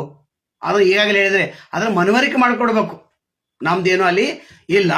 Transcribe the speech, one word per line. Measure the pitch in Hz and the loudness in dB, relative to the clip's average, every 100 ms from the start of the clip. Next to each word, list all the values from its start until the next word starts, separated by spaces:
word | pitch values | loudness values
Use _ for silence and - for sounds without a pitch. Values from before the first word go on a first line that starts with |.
| 139 - _ _ _ _ | -4 -14 _ _ _ _
ಅದು | 165 202 | -4 2
ಈಗಾಗಲೇ | 185 196 208 202 | 2 2 2 0
ಹೇಳಿದ್ರೆ | 196 196 151 - - | 0 0 -2 -8 -12
ಅದನ್ನ | 175 220 180 | -6 -2 0
ಮನವರಿಕೆ | 185 233 277 262 | 2 2 0 0
ಮಾಡಿಕೊಡ್ಬೇಕು. | 247 240 240 220 170 - _ _ _ _ _ _ | 0 0 0 0 -2 -8 _ _ _ _ _ _
ನಮ್ದೇನು | 147 180 185 185 | -4 -2 0 0
ಅಲ್ಲಿ | 185 180 269 - - - - | 2 0 -2 -4 -16 -20 -4
ಇಲ್ಲ, | 190 180 | 0 2